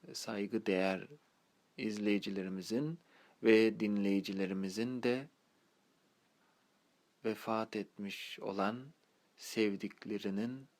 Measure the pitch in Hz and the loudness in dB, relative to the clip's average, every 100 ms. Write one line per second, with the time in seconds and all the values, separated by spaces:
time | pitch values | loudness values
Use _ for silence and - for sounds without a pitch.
0 | - - - 107 101 113 - 92 95 95 | -12 -10 -6 -4 -2 0 2 4 4 0
1 | - 147 _ _ _ _ _ - 110 104 | -6 -18 _ _ _ _ _ -6 -4 0
2 | 104 101 104 98 92 95 90 113 151 165 | 2 2 2 -4 -4 -6 -2 -2 -2 -6
3 | _ - - _ 113 110 110 110 107 104 | _ -20 -20 _ 8 8 8 4 0 2
4 | 98 98 95 95 92 95 95 98 120 127 | 4 2 0 -2 -2 -2 -4 -4 -4 0
5 | 120 123 147 _ _ _ _ _ _ _ | 0 0 -4 _ _ _ _ _ _ _
6 | _ _ _ _ _ _ _ _ _ _ | _ _ _ _ _ _ _ _ _ _
7 | _ _ 113 107 - 110 110 107 98 - | _ _ -4 -4 -2 -2 -2 -4 -6 -8
8 | 101 - - - - 98 98 120 135 - | -8 -8 -12 -8 -6 0 0 -2 -12 -20
9 | _ _ _ _ - - 107 98 101 - | _ _ _ _ -6 2 2 2 -6 -10
10 | - 104 101 98 117 131 135 _ | -6 -4 -2 -2 -4 -6 -14 _